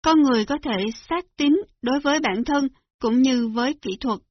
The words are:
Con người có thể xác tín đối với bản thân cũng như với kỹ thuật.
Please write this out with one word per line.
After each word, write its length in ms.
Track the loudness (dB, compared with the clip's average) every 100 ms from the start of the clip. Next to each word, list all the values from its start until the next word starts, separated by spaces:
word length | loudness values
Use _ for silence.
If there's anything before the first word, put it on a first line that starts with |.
Con 200 | 4 4
người 220 | 4 2
có 140 | 0 -4
thể 140 | -4 -4 -4 -8 -8
xác 280 | -8 -8 -2
tín 160 | 2 2 0 _
đối 180 | -2 0
với 200 | 0 0
bản 240 | -2 -4
thân 240 | -2 -2 -2 _ _ _
cũng 200 | 0 2
như 260 | 2 2 -2
với 260 | -2 -4 -4
kỹ 140 | -10 -6
thuật. 200 | -6 -6 _